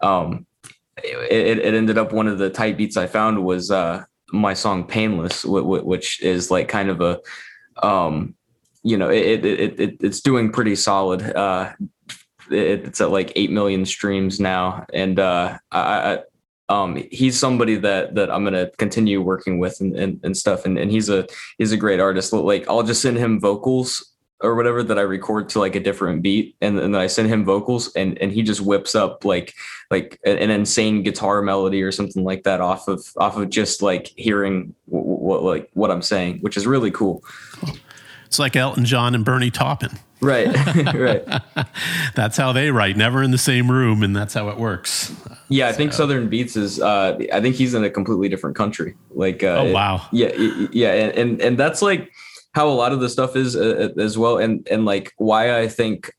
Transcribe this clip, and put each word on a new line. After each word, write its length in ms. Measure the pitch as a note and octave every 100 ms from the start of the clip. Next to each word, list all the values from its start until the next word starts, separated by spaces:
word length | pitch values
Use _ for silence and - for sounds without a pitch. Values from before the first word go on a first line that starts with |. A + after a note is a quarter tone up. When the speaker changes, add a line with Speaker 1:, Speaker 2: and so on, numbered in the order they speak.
Speaker 1:
um, 460 | G2 F#2 - E3+ - _ - - _ -
it, 140 | - A#1+ A#1+
it, 280 | A2 F#2 A2+
it 160 | -
ended 240 | A2 A2 A2
up 140 | G#2+
one 160 | G#2+ G#2+
of 100 | G2
the 100 | G2
Tight 300 | F#2+ A2 F#2
Beats 180 | G#2 -
I 120 | F#2
found 360 | G#2+ A2 G#2+
was, 260 | F#2 F2+ F2+
uh, 340 | F#2+ E2+ F2+ - _ -
my 220 | G2+ G#2
song 320 | F#2+ A2 F#2 -
Painless, 560 | A2 A2 F#2 F2 -
wh-, 240 | - F#2+ D2+
wh-, 180 | F#2
which 380 | - F2+ - -
is, 280 | F#2 F2+ F2
like, 180 | F#2 -
kind 200 | G#2+ G2
of 140 | F2
a, 180 | F2 E2+ - - - - _ - G2+
um, 480 | F#2+ E2+ D2+ - - _ _ _ _
you 140 | A2+ G#2+
know, 140 | F2+
it, 340 | G#2 F#2 A2
it, 0 |
it, 360 | G2 G2 G#2 -
it, 160 | G2+ -
it's 200 | G2+ -
doing 280 | C#3 B2+ A2
pretty 240 | B2 A2
solid. 460 | G2 - G2 F#2+ F#2 G#2+ -
Uh, 380 | G2 F#2 F#2+ - - - - - _ _ -
it, 360 | E2+ F#2 G2 C2+
it's 140 | -
at, 100 | F2+
like, 220 | F#2+ F2+ -
eight 140 | G#2
million 340 | G2+ G2+ F#2+
streams 560 | G2 - G2+ G2 F#2+ G2
now. 460 | F#2+ F#2 F#2 F#2 -
And, 280 | - F#2+ F#2
uh, 380 | F#2+ F2 F2 - _
I, 100 | F#2
I, 400 | - G#2 - - - _ _ _ -
um, 260 | G2+ F#2 D2+ -
he's 260 | - C3 B2
somebody 380 | C3+ B2 A2+ G#2+
that, 380 | G2+ F#2+ -
that 160 | F#2+ G2
I'm 120 | F#2+
gonna 280 | G2+ F#2 F2+ -
continue 420 | G#2 A2+ G#2+ G2
working 380 | F#2 F#2 - F2+
with 220 | F2+ -
and, 140 | F#2+
and, 240 | - F#2+ -
and 120 | D#2+ F#2+
stuff. 280 | - F2+
And, 140 | G2 F#2
and 120 | G2
he's 200 | A2 G#2
a, 160 | G2 F#2 - - -
he's 140 | A2
a 40 | G#2+
great 240 | G#2 F#2
artist. 320 | G2 F#2+ F#2+
Like, 340 | A2 E2 G2 -
I'll 140 | A2+
just 200 | A2+ A#2
send 160 | C3 A#2+
him 200 | A#2+ G#2+
vocals 720 | G2+ G2+ C3 C3 B2+ - - _ _ _
or 140 | A2
whatever 280 | A#2 A#2+ A#2+
that 160 | A2+ G#2
I 40 |
record 480 | G2+ F#2+ - G#2+ G2+
to, 80 | A2
like, 180 | G2 G2
a 40 |
different 420 | G2 G2 F2+ E2
beat. 340 | F#2+ G#2 - -
And, 160 | G#2 G2+
and 160 | E2
then 80 | G2+
I 40 | F#2
send 220 | - A2
him 160 | A2
vocals, 480 | G2 G2 G#2+ B2 -
and, 220 | E2+ F#2+ -
and 140 | G2
he 100 | G#2
just 200 | A2 G2+
whips 320 | G2+ G2 -
up, 320 | A2+ G2 - G2+
like, 260 | F2+ F2 - - - -
like, 280 | F#2+ - -
a-, 180 | - G2+
an 80 | G#2+
insane 520 | G#2 G#2 - G#2+ G#2+
guitar 400 | G2 - G2+ G2+
melody 400 | G2+ G2 F#2+ G2
or 100 | F#2+
something 320 | F#2+ G2+ F#2+
like 200 | F#2 F#2+
that 180 | G2+ F#2
off 260 | F2+ F#2+ -
of, 180 | F#2 - -
off 180 | G2 G#2+
of 140 | G2
just, 320 | G#2+ G2+ -
like, 280 | G2 F2+ - -
hearing 580 | A2+ G2+ G2 F#2+ - - -
w-, 140 | F2
w-, 140 | - F2+
what, 240 | F#2 F#2
like, 280 | F2+ D#2 -
what 160 | F#2 G2+
I'm 100 | F2
saying, 360 | - G2 F2+ F2+
which 180 | G2+ G2+
is 100 | G#2
really 240 | C3+ A2
cool. 320 | - G2+ E2 - - -
Speaker 2:
Cool. 240 | - D#3 - - - - - -
It's 120 | -
like 160 | C3+
Elton 300 | C3 C3 C#3
John 320 | A#2+ B2 A#2+ A#2+
and 80 |
Bernie 260 | G#2+ B2+ B2
Taupin. 480 | - C3+ C#3+ B2+ - - _
Speaker 1:
Right. 260 | C3+ B2 A2
<laughs> 480 | C#3 C#3+ E3 D3+
Right. 300 | C#3+ B2+ G2+ - C#3+ - - -
Speaker 2:
<laughs> 440 | - - E3+ D3
That's 220 | - A2 -
how 160 | C3
they 180 | B2+ D3
write, 260 | A#2+ G2+ G2+
never 280 | A2+ C3
in 80 | C3+
the 60 | B2+
same 300 | - B2 B2
room. 360 | B2+ B2 G#2+
And 100 | G2+
that's 200 | G2+ G#2
how 160 | A2 G#2
it 60 | G#2
works. 560 | A2+ F2+ - - - - - - -
Speaker 1:
Yeah. 180 | C3+ B2
I 60 |
think 200 | A2 D3+
Speaker 2:
So. 120 | -
Speaker 1:
Southern 240 | C#3+ C3+ A2+
Beats 260 | A2 A#2+
is, 260 | A2 G2+ G2+
uh, 380 | G2 G#2 F#2+ - -
I 80 | G#2
think 160 | A#2+ C3
he's 180 | B2+
in 80 | A#2+
a 80 | G2+
completely 380 | G2+ G2 G2 G2
different 260 | F#2+ C#2+
country. 400 | - G2+ - E2 - -
Like, 320 | - F#2+ F2
uh, 140 | F#2+ E2+
Speaker 2:
Oh, 80 | D#2+
Speaker 1:
it 60 |
Speaker 2:
wow. 340 | F#2 G2+ F#2 -
Speaker 1:
Yeah. 160 | A#2 A#2
Y-, 260 | - A2 -
y-, 100 | -
yeah. 220 | A#2 A2+
And, 260 | F#2+ G#2+ -
and, 240 | A#2+ A#2
and 160 | A#2 B2
that's, 240 | D3+ D#3
like, 300 | G3+ F#3 - - - - _
how 140 | D3+ D3+
a 20 |
lot 220 | B2+ A#2+
of 80 | C3+
the 80 | B2
stuff 260 | B2+ C3
is, 220 | C3 B2+ A#2+
uh, 340 | A2 - G#2 -
uh, 40 |
as 160 | G#2+ G#2+
well. 220 | A#2 G#2+
And, 260 | A2+ G#2+ -
and, 140 | G#2+
like, 280 | G#2+ G2+ G2 -
why 420 | G#2+ A2 A#2 A#2+
I 80 | A2+
think, 480 | - A2+ F#2 -